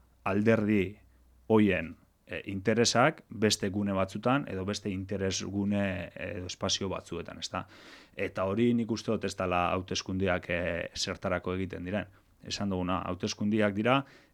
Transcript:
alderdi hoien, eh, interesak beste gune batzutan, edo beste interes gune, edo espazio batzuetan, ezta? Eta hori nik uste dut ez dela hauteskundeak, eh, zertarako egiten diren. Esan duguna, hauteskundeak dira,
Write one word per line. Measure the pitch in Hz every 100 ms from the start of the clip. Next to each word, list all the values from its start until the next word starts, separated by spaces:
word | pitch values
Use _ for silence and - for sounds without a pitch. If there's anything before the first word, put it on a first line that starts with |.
| _ _
alderdi | 101 98 110 110 104 104 92 104 _ _ _ _ -
hoien, | 110 104 90 82 - _ _ _
eh, | 90 -
interesak | 98 101 110 113 117 139 165 _
beste | 104 107 - 101
gune | 95 101
batzutan, | 95 95 107 120 139 -
edo | 95 95
beste | 104 107
interes | 95 95 101 95 92
gune, | 95 101 101 101 98 92 92
edo | - 92 92 92
espazio | - 98 - 98
batzuetan, | 85 - 85 85 82
ezta? | - 95 - - - - - -
Eta | 92 - 95
hori | 101 120
nik | 120 113
uste | 110 -
dut | 107 101
ez | -
dela | 92 90 87
hauteskundeak, | 90 92 90 - 95 95 90 -
eh, | 87 87 85 -
zertarako | - - 92 98 90 92 92
egiten | 95 87
diren. | 90 101 - - _ _
Esan | - - 101
duguna, | 92 90 92 90
hauteskundeak | 90 107 - 104 107 104
dira, | 98 113 135 135 - _